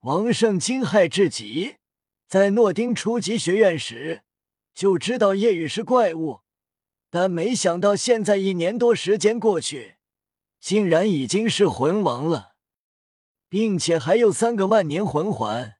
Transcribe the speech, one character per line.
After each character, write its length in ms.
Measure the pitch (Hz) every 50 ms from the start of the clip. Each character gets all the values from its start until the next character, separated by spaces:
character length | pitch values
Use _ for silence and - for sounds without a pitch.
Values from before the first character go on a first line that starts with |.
王 300 | _ 117 139 170 208 240 220
胜 280 | - 208 226 202 185
惊 220 | - - 247 262 254
骇 260 | 160 151 214 185 165
至 220 | - 180 196 160
极， 460 | - - 110 104 107 143 185 269 - _ _ _ _ _ _ _ _ _ _
在 240 | _ - 190 196 202
诺 220 | 196 226 233 208 175
丁 220 | - 226 247 240
初 240 | - - 208 233 240
级 200 | - - 220 226
学 160 | - 165 180
院 240 | 208 220 196 170 151
时 440 | - - 117 117 135 156 165 - _ _ _ _ _ _ _ _ _ _ _
就 240 | - - 196 190 165
知 200 | - 180 247 254
道 160 | 233 196 190
夜 200 | 196 202 233 202
雨 120 | 170 165
是 160 | 151 - - 233
怪 320 | - 247 254 233 190 165
物， 260 | 160 160 156 123 - _ _ _ _ _ _ _ _ _ _ _ _ _ _
但 220 | - 175 180 190
没 240 | 180 165 165 220 254
想 260 | - - 185 170 175
到 160 | 185 202 202
现 260 | 196 - - 240 226 208
在 140 | 180 208
一 160 | 196 190 196 190
年 240 | 175 165 175 214
多 180 | 240 240 240 233
时 220 | - - 175 202
间 240 | 214 - 208 226 240
过 180 | 185 226 202 165
去， 380 | - - - 139 113 98 _ _ _ _ _ _ _ _ _ _ _ _ _ _
竟 260 | _ - 180 214 208
然 220 | 185 165 160 185 220
已 180 | 190 147 135
经 220 | 117 - 190 220 226
是 180 | - - 202
魂 360 | 170 110 - 127 151 180 214 202
王 260 | 165 120 120 143 160
了， 280 | 170 139 98 _ _ _ _ _ _ _ _ _ _ _ _ _ _ _ _ _ _ _ _ _
并 300 | - 190 220 220 202 170
且 200 | - - 170 160
还 180 | 120 131 185
有 140 | 233 240 214
三 240 | 175 - - 233 240
个 120 | 208 190
万 200 | 190 226 220 190
年 200 | 151 143 170 214
魂 260 | 175 131 147 165 208 196
环。 460 | 113 117 107 107 117 127 117 107 _